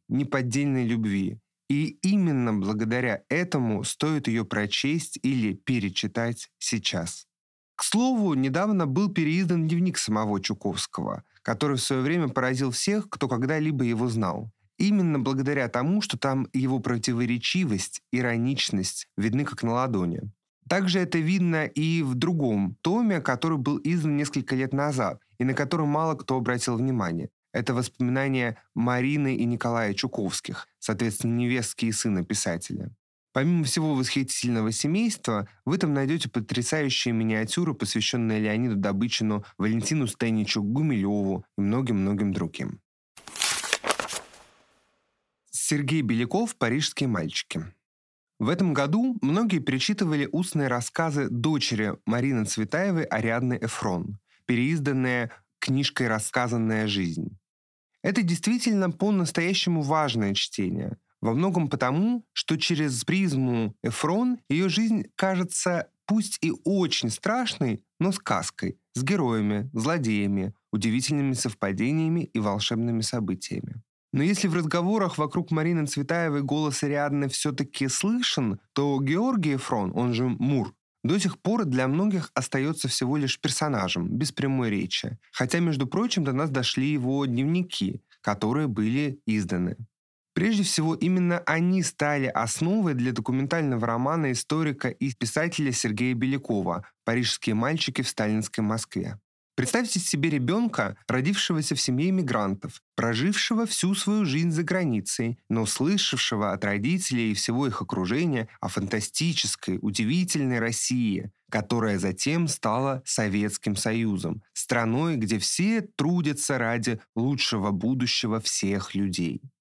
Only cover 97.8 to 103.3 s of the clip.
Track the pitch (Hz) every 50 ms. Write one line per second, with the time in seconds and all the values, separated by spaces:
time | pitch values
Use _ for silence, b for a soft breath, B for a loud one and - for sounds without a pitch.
97.8 | - 135 127 - 127 - - - 110 104 107 110 107 - - - 107 104 110 113
98.8 | - - - 92 90 90 101 - _ _ _ _ _ _ - - 123 - - 233
99.8 | 247 214 - 180 - - - 143 143 165 151 139 123 - 180 226 240 220 - -
100.8 | 104 98 104 B B B 127 131 135 175 202 - - - 170 156 135 - 151 135
101.8 | - - 123 131 160 185 190 185 160 127 120 110 104 95 101 101 - - - -
102.8 | _ _ - - 120 117 113 113 143 196